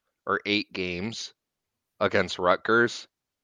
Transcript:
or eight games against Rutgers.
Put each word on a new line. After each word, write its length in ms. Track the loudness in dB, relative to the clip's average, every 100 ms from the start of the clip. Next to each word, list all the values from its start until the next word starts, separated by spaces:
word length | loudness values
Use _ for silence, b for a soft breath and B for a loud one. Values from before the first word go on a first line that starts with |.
| _ _ -4
or 140 | -4
eight 280 | 0 -2 -2
games 600 | -6 -6 -4 -6 -8 -12 _ _ _ _ _ _ -2
against 380 | 0 2 0 0
Rutgers. 680 | 2 2 4 2 2 -2 -16 _ _ _